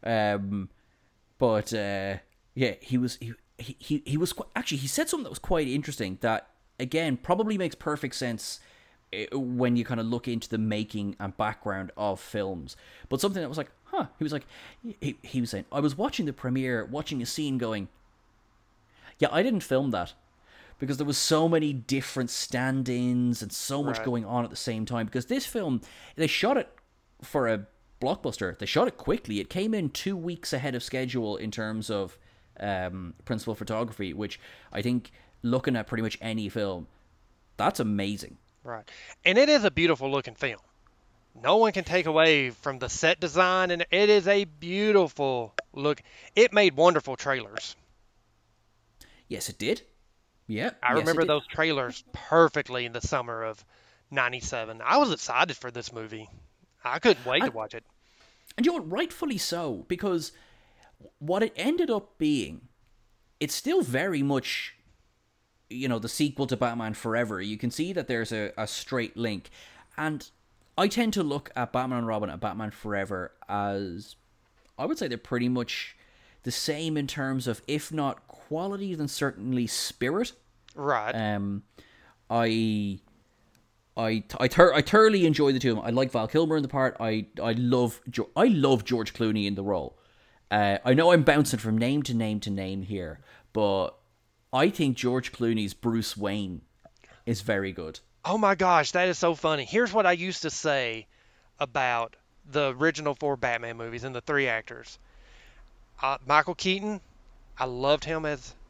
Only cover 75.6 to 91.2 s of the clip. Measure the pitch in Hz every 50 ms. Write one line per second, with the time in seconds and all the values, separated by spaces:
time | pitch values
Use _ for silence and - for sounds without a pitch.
75.6 | 120 - - - - - - - _ _ _ _ _ _ _ _ - 127 - -
76.6 | - - 147 147 165 160 156 151 139 135 - 147 135 135 131 131 120 123 110 -
77.6 | - - 147 147 - - 160 156 143 139 - - - - - - - - 151 160
78.6 | 180 196 202 190 202 196 175 156 147 131 - - 147 139 - 92 101 127 127 123
79.6 | 120 110 - - - - - - 120 131 160 202 240 - - - _ _ _ _
80.6 | _ - - 151 139 143 139 113 107 113 - 113 110 104 104 101 101 101 101 101
81.6 | - _ _ - - - - _ - - _ _ _ _ 113 117 117 113 113 113
82.6 | 113 110 107 107 104 101 95 98 - _ _ _ _ _ _ _ _ _ _ _
83.6 | _ _ _ _ _ _ _ - 113 110 113 110 - - - - 131 127 - -
84.6 | 175 175 131 151 - - - 214 220 220 214 196 170 160 147 151 147 139 135 127
85.6 | 131 123 113 107 - 117 117 127 135 127 - 117 110 110 - 156 165 156 160 151
86.6 | 139 135 143 139 131 123 - - 117 113 113 110 101 - - - - 117 113 120
87.6 | 123 120 127 123 123 117 - - - 123 - - 101 - - 151 214 254 208 151
88.6 | 135 139 131 113 107 - 123 117 107 - - - 117 110 107 107 101 101 101 98
89.6 | 95 101 98 87 67 60 - _ _ _ _ _ _ _ _ _ _ _ 104 107
90.6 | 104 101 101 - - 123 131 147 165 175 175 165